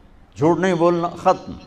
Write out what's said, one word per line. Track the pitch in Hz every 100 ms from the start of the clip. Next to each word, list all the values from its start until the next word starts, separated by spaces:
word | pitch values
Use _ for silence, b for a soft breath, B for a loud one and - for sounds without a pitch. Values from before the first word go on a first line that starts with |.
| - - - -
झूठ | 151 165
नहीं | 185
बोलना, | 170 170 175 170
ख़त्म। | - 190 180 - -